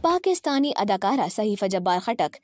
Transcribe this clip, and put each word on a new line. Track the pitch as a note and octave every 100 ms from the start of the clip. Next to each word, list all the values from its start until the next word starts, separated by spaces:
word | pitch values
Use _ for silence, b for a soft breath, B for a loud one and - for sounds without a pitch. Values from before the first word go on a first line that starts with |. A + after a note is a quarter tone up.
| E4 F4+
पाकिस्तानी | F#4+ F4+ D#4 C#4 C#4+
अदाकारा | - G3+ F#3+ G3 C4+ E3+
सहीफा | - G#3+ G3+ G3
जब्बार | F#3+ F3+ F3+
खटक | G#3 A#3 E3+ -